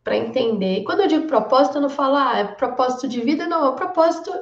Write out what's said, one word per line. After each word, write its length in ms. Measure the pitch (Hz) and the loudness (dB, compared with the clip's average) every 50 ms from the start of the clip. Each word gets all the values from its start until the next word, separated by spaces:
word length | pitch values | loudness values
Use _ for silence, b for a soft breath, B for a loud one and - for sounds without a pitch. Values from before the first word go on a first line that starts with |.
| _ | _
pra 140 | 220 214 | -4 -2
entender. 600 | 214 226 226 226 254 240 226 220 196 190 190 190 208 | -2 -2 -2 -2 -2 0 0 0 0 0 -2 -2 -2
E 60 | - | -2
quando 160 | - 370 403 | -2 0 0
eu 80 | 392 294 | 2 2
digo 180 | 311 302 - | 2 2 0
propósito, 500 | - 269 220 - - 262 262 285 277 - | 2 0 0 2 4 4 4 4 4 2
eu 60 | 294 285 | 0 -2
não 80 | 277 | -2
falo, 260 | 269 - 277 269 277 | 0 0 0 2 2
"Ah, 220 | 285 269 254 226 202 | 2 2 2 0 0
é 60 | 202 | -2
propósito 600 | 202 - - 262 247 254 - 254 254 254 - - | -4 -4 -4 -4 -4 0 0 0 0 0 -4 -6
de 140 | 262 233 247 | -6 -4 -2
vida", 260 | 233 254 311 - 339 | -2 0 -2 -2 -2
não, 160 | 349 359 330 294 | -2 -2 0 0
é 40 | 262 | 0
o 40 | 262 | 0
propósito 540 | - 370 359 - 330 320 339 330 - - 415 381 - | 0 -4 -4 2 2 4 4 2 0 -6 -8 -8 -8